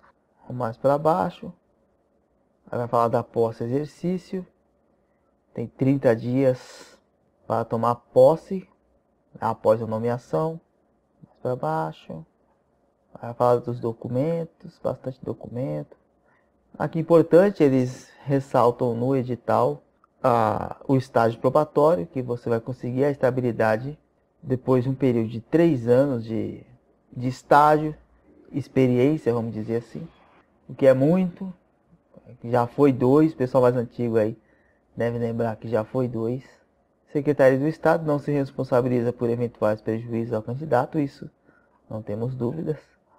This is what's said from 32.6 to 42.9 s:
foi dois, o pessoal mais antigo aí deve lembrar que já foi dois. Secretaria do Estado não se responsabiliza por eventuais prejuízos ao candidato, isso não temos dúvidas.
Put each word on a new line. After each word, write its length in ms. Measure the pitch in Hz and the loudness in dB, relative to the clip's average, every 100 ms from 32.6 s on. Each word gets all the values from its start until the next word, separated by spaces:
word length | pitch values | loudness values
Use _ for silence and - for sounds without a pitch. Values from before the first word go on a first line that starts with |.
| 120 | 0
foi 260 | - 143 | 2 2
dois, 400 | 123 127 143 156 | 4 4 4 4
o 40 | 160 | 0
pessoal 260 | 127 135 | -2 4
mais 140 | 123 123 | 4 2
antigo 420 | 123 - 120 113 | -2 -6 -2 0
aí 200 | 107 113 _ _ _ _ _ - | 0 -4 _ _ _ _ _ -6
deve 220 | 113 117 | -4 -4
lembrar 380 | 117 117 113 110 | -4 -4 -6 -6
que 120 | 113 | -4
já 160 | 113 | -4
foi 220 | 110 131 127 | -2 -4 -4
dois. 380 | 113 113 131 - _ _ _ _ _ _ | -4 -4 -6 -10 _ _ _ _ _ _
Secretaria 460 | 151 143 143 135 135 | -4 -2 4 4 4
do 100 | 147 | 0
Estado 360 | 156 165 170 | -2 0 0
não 140 | 156 147 | 0 -4
se 120 | 139 | -2
responsabiliza 800 | 143 135 - 131 123 127 123 117 | -4 -4 -6 0 0 2 0 -2
por 180 | 120 120 | -2 -4
eventuais 500 | 120 117 - 107 107 | -2 -6 -2 -2 -2
prejuízos 540 | - 110 117 117 117 | -4 -6 -4 -6 -4
ao 80 | 110 | -6
candidato, 560 | 107 127 160 127 143 160 | -6 -10 -2 0 0 -2
isso 320 | 139 - 156 _ _ _ _ _ - | -4 -8 -20 _ _ _ _ _ -14
não 140 | 110 | -12
temos 320 | 104 104 120 | -8 -6 -6
dúvidas. 440 | 127 117 156 160 151 - | -4 -4 -4 -6 -8 -12